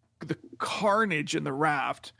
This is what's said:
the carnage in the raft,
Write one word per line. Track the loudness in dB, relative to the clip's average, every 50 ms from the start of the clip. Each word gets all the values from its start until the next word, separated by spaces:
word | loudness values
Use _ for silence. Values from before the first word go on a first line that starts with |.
| _ _ _ -14
the | -8 -8 -8 -8 -10 -16 -10 -6
carnage | -4 -4 -2 0 2 4 4 4 4 2 2 -2 -2 -2 -2
in | -2 -2
the | -2 0
raft, | 2 2 2 2 2 0 -2 -4 -6 -8 -20 -20